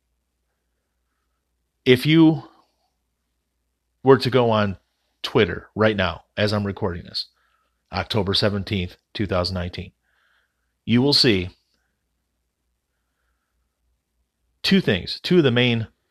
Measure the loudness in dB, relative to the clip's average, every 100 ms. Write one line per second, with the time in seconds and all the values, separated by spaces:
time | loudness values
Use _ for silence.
0 | _ _ _ _ _ _ _ _ _ _
1 | _ _ _ _ _ _ _ _ 2 4
2 | 6 6 6 4 -8 _ _ _ _ _
3 | _ _ _ _ _ _ _ _ _ _
4 | 4 4 4 -2 0 -2 -4 -8 _ _
5 | _ _ -6 -2 -2 -4 -10 -2 0 0
6 | -4 -6 _ -4 -2 -2 -6 -6 -8 -8
7 | -12 -14 -14 _ _ _ _ _ -12 -8
8 | -4 -4 -2 -2 -2 -4 -6 -6 -6 -10
9 | _ -8 -4 -2 -4 -4 -8 -10 -16 _
10 | _ _ _ _ _ _ _ _ 0 2
11 | 2 2 2 0 -2 -14 _ _ _ _
12 | _ _ _ _ _ _ _ _ _ _
13 | _ _ _ _ _ _ _ _ _ _
14 | _ _ _ _ _ _ 0 0 2 -4
15 | -4 -10 0 2 4 2 0 0 -6 _
16 | _